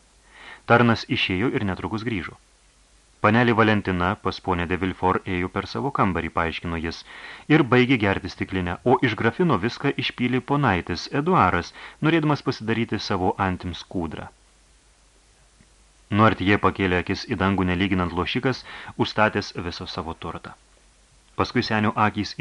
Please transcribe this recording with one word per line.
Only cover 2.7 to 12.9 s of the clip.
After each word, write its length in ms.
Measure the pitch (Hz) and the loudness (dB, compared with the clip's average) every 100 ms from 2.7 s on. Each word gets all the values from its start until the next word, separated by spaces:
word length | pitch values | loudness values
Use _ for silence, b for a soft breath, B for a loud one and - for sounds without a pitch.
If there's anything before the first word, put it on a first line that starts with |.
| _ _ _ _ _ | _ _ _ _ _
Panelė 320 | 107 110 120 | 4 6 6
Valentina 540 | 110 110 107 95 92 87 104 | 6 4 4 2 0 0 -2
pas 240 | 95 - | -4 -6
ponę 240 | - 87 87 | -2 -2 -2
de 120 | 90 | -2
Villefort 460 | 92 87 92 92 - | -2 -2 0 0 -2
ėjo 200 | 90 90 | -4 -4
per 140 | 98 95 | -6 -6
savo 220 | 117 127 | -6 -4
kambarį, 360 | - 110 85 80 | 0 0 0 -4
paaiškino 440 | 87 85 80 87 85 | -2 -2 -4 -6 -6
jis, 220 | 82 80 B B B B - | -6 -8 B B B B 2
ir 140 | 151 135 | 4 6
baigė 240 | 123 123 135 | 4 4 4
gerti 280 | 104 95 90 | 2 0 -4
stiklinę, 460 | - 98 95 90 87 | -8 -4 -2 -4 -2
o 140 | - 131 127 | 2 2 2
iš 80 | 110 | 0
grafino 380 | 113 - 180 117 | 0 2 2 2
viską 300 | 104 - 143 135 | 0 -2 -4 -2
išpylė 360 | 123 - 120 127 | -6 -2 -2 -2
ponaitis 640 | - 143 139 90 85 87 - | 0 0 2 2 0 -6 -4
Eduaras, 560 | 135 156 180 95 87 87 B B B | -4 0 4 4 2 -2 B B B
norėdamas 400 | 151 165 156 143 | 2 2 2 0
pasidaryti 560 | - - 110 113 113 | -2 -4 -2 -2 -2